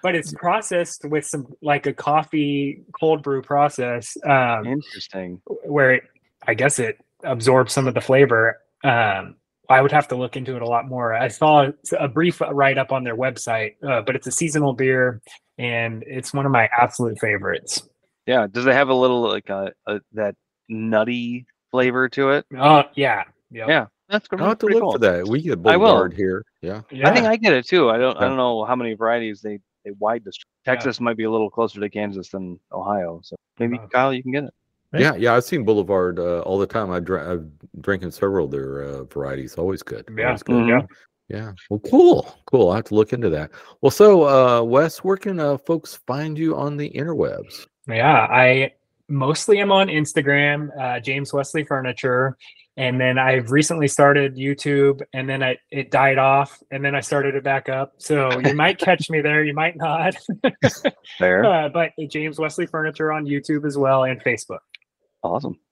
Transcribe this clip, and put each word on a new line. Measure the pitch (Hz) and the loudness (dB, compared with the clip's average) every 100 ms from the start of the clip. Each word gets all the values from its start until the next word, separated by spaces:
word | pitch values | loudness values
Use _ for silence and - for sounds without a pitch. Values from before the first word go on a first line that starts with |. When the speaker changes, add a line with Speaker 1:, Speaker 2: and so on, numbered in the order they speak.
| 185 | 0
Speaker 1:
but | |
it's | 170 151 | -2 -6
Speaker 2:
Yeah. | 147 | -6
Speaker 1:
processed | 175 208 208 180 170 - 147 | -2 -2 -2 -4 -4 -8 -4
with | 151 - | -4 -4
some, | 151 123 - | -10 -10 -10
like, | 147 143 143 | -2 -2 -2
a | |
coffee | 135 - 151 156 160 143 143 139 - - - | -4 0 0 0 -2 -2 -2 -4 -8 -18 -2
cold | 160 156 | 0 0
brew | 143 135 | -2 -6
process, | 131 143 147 - 123 120 110 - | -2 2 2 0 -4 -4 -8 -8
um, | 151 135 123 113 110 | 2 2 2 -2 -4
Speaker 2:
Interesting. | 139 - 101 - 95 90 90 - - | -8 -8 -18 -14 -12 -12 -14 -12 -12
Speaker 1:
where | - 147 135 127 | -4 2 4 4
it, | _ _ _ _ - | _ _ _ _ -6
I | |
guess | 113 131 - | 0 0 0
it | 120 - _ _ | -4 -6 _ _
absorbs | 131 123 113 131 120 | -8 0 4 4 4
some | - 131 | 0 0
of | 117 | -2
the | |
flavor. | - 131 139 113 113 - _ _ | 2 6 6 6 2 -2 _ _
Um, | 139 120 107 95 92 - _ _ - | 0 2 0 -2 -8 -18 _ _ 4
I | 131 | 4
would | 139 | 6
have | 151 - | 2 0
to | 123 | -6
look | 127 139 | -6 -8
into | 131 123 | -10 -8
it | |
a | 117 | -2
lot | 117 131 | -2 -2
more. | 127 117 113 | -6 -4 -2
I | 123 | -4
saw | - 156 151 | 0 6 6
s-, | 139 - - - | 4 -2 -6 -4
a | 139 | -2
brief | 117 175 - | 0 0 0
write-up | 156 143 139 135 131 | -4 2 2 2 -2
on | 135 | -4
their | 123 113 | -4 -4
website, | 131 120 - 113 107 _ | -4 -6 -4 -4 -4 _
uh, | 139 120 | -4 -2
but | 107 131 | -2 -6
it's | 131 | -6
a | |
seasonal | - 170 151 147 | -4 -2 0 -2
beer, | 127 131 127 127 113 _ - _ - | 0 0 2 0 -2 _ -20 _ -10
and | 120 117 117 110 - | -6 -4 -4 -8 -10
it's | 131 127 139 | -12 -8 -4
one | 139 | 0
of | |
my | 127 110 120 | 2 2 2
absolute | 123 - 117 110 | 0 0 -6 -2
favorites. | 113 101 95 85 - - - _ _ _ - | -4 -2 -4 -6 -6 -10 -10 _ _ _ -2
Speaker 2:
Yeah. | 127 101 | 0 0
Does | 113 127 | 0 2
it | |
have | 131 139 | 4 4
a | |
little, | 127 127 123 | 4 4 2
like, | 113 101 - | 0 -4 -6
a, | 98 98 - - | -6 -6 -10 -10
a, | 104 _ | -10 _
that | 107 104 101 _ _ _ | -6 -6 -6 _ _ _
nutty | 110 110 110 110 123 120 123 127 _ _ | -8 0 0 0 -4 -6 -10 -12 _ _
flavor | 127 127 127 127 | 0 0 0 -2
to | 143 135 | 0 0
it? | 143 - 131 | 0 -4 0
Speaker 1:
Oh, | 143 147 139 | 6 6 4
yeah. | - 135 104 92 _ _ | -2 -2 -2 -6 _ _
Yep. | 117 110 | -8 0
Speaker 2:
Yeah. | 156 107 _ _ | 0 0 _ _
That's | 208 - | -6 -4
gr-, | 185 | -2
Speaker 3:
I'll | 185 | -2
have | 220 | 0
to | 214 | 2
Speaker 2:
pretty | 226 | 2
Speaker 3:
look | |
Speaker 2:
cool. | 202 | 2
Speaker 3:
for | 113 | 2
that. | 107 87 95 | 2 2 -2
We | 131 | -2
get | 160 101 85 | -2 0 2
Speaker 2:
I | 170 | 4
will. | 214 | 6
Speaker 3:
Boulevard | 123 92 | 4 2
here. | 85 95 95 - _ | -2 -4 -4 -10 _
Yeah. | 87 104 113 131 | -10 -10 -12 0
Speaker 2:
I | 139 | 2
think | 247 220 | 4 2
Speaker 1:
Yeah. | |
Speaker 2:
I | 220 | 2
get | 220 | 2
it | 135 123 | 2 2
too. | 180 127 | 2 4
I | 113 | 4
don't, | 127 113 | 0 0
I | |
Speaker 3:
Yeah. | 127 | -2
Speaker 2:
don't | 131 | 0
know | 123 117 107 | 0 0 -2
how | 123 | -2
many | 120 | -4
varieties | 107 113 120 113 101 | -2 -2 -2 -4 -8
they, | 107 104 _ _ | -10 -12 _ _
they | 104 101 | -18 -4
wide | 104 117 | -4 -4
distri-, | 101 - - _ - | -8 -18 -20 _ -4
Speaker 1:
Yeah. | |
Speaker 2:
Texas | 127 117 110 | -2 -2 -2
might | 120 110 | -4 -2
be | 110 | -2
a | |
little | 110 107 | 0 -2
closer | 117 110 104 | -2 -4 -4
to | 104 | -8
Kansas | 104 104 98 87 | -6 -6 -8 -12
than | 98 92 87 _ | -12 -12 -14 _
Ohio, | 92 95 104 87 85 | -10 -4 -4 -4 -10
so | - - _ _ | -16 -20 _ _
maybe, | 117 120 | -6 -6
Speaker 1:
Uh-huh. | 104 | -4
Speaker 2:
Kyle, | 127 135 | 0 0
you | 127 | -2
can | 127 | -6
get | 135 135 | -6 -8
it. | _ _ _ _ | _ _ _ _
Speaker 4:
Yeah. | 147 | 0
Speaker 3:
Yeah, | 143 101 | 0 2
yeah, | 117 120 | 2 2
I've | |
seen | 120 165 | 0 -2
Boulevard, | 107 104 92 98 90 87 | 0 0 2 0 0 -2
uh, | 87 87 | -4 -4
all | 87 95 | -2 -2
the | 98 | -2
time. | 117 101 | -2 -4
I've | 90 87 | -6 -4
dr-, | 92 76 | -6 -4
I've | 90 78 73 - 85 | -8 -8 -20 -20 -10
drinking | 87 95 90 | -4 -4 -4
several | - 98 98 73 | -4 0 0 -2
of | |
their, | 69 67 69 | -4 -8 -8
uh, | 69 69 62 | -10 -12 -10
varieties. | 71 69 67 65 - | -8 -6 -8 -10 -6
Always | 90 95 | -4 -4
good. | - 58 - 110 | -10 -14 -12 -6
Speaker 1:
Yeah. | 117 | -4
Speaker 3:
Always | 120 | -4
good. | - 123 | -2 0
Speaker 2:
Mm-hmm. | 117 | 2
Speaker 1:
Yeah. | 160 - _ _ _ _ | 2 0 _ _ _ _
Speaker 3:
Yeah. | 104 110 98 _ | -12 -12 -18 _
Well, | 104 - | -8 2
cool. | 269 349 - - - - | 6 8 6 0 -18 0
Cool. | 131 92 | 4 4
I'll | 101 | 2
have | - | 0
to | 104 | 2
look | 110 | 2
into | 123 110 | 0 -2
that. | 76 76 - - _ | -2 -6 -14 -20 _
Well, | 139 | 0
so, | - 208 190 143 | 6 8 8 8
uh, | 135 127 120 | 6 6 4
Wes, | 117 127 160 - | 4 2 2 -2
where | 190 196 | -4 -2
can, | 202 185 | -4 -2
uh, | 147 135 | -2 -2
folks | - 165 - - - | -2 -4 -4 -16 -8
find | 135 156 151 | -6 -4 -2
you | 160 147 | -2 -2
on | 143 147 | -4 -4
the | 147 | -8
interwebs? | - 156 151 76 - - - - _ - | -6 -6 -2 -4 -4 -12 -20 -20 _ -6
Speaker 1:
Yeah, | 113 131 139 110 | 0 4 4 4
I | 120 127 131 135 _ _ _ _ | 4 4 4 0 _ _ _ _
mostly | 143 135 160 - 202 | -2 -2 -2 2 2
am | 202 | 4
on | 196 196 | 2 2
Instagram, | 151 151 160 143 143 147 147 147 143 | 0 0 0 2 2 2 -2 -6 -8
uh, | 127 123 | -6 -6
James | 113 135 139 | -6 -6 -4
Wesley | 143 139 160 | -4 -4 -6
Furniture, | 151 139 127 123 131 123 135 - - _ _ - | -4 -4 -4 -4 -2 0 0 -4 -20 _ _ -6
and | 127 127 | -4 0
then | 127 127 | 0 2
I've | 131 131 117 | 2 0 2
recently | 143 151 170 143 | 0 2 0 0
started | - 143 143 139 127 | 4 4 4 0 -4
YouTube, | 135 139 147 143 139 135 - | -6 -4 -2 2 2 2 -6
and | 131 131 | -8 -6
then | 135 | -4
I, | 131 123 _ | -2 -4 _
it | 139 135 | -10 -2
died | 135 135 135 | 2 2 4
off, | 135 139 139 - _ | 4 2 0 -8 _
and | 135 | -6
then | 139 139 | -4 -4
I | |
started | - 143 139 135 | -2 -2 0 -2
it | |
back | 135 135 135 | -2 -4 -2
up. | 131 135 _ | -6 -6 _
So | - 151 131 123 | -2 0 0 2
you | 139 | 0
Speaker 2:
<laughs> | 147 | 2
Speaker 1:
might | 165 185 | 0 2
catch | 185 170 - | 2 0 0
me | 160 | -2
there, | 147 151 151 | 0 0 0
you | |
might | 147 165 170 | -2 -4 -4
not. | 160 151 175 190 - 196 | -4 -2 -2 -4 -10 -4
<laughs> | 262 - - - - - - - | -4 0 -2 -2 -6 -6 -20 -2
Speaker 2:
Fair. | 90 92 220 | 2 4 4
Speaker 1:
Uh, | 170 151 | 2 0
but | 165 160 - 151 | -2 -4 -6 -10
James | 151 156 147 | -6 -8 -6
Wesley | 156 151 170 | -6 -4 -6
Furniture | 160 156 151 156 | -4 -6 -4 -4
on | 156 147 | -2 -4
YouTube | 143 143 151 147 | -6 -2 -4 -2
as | 139 | 0
well | 135 135 131 | 2 2 2
and | 123 | -2
Facebook. | 131 113 - 82 _ - _ _ _ _ | -4 -4 -8 -14 _ -20 _ _ _ _
Speaker 2:
Awesome. | - 95 127 - _ | -6 -4 -6 -12 _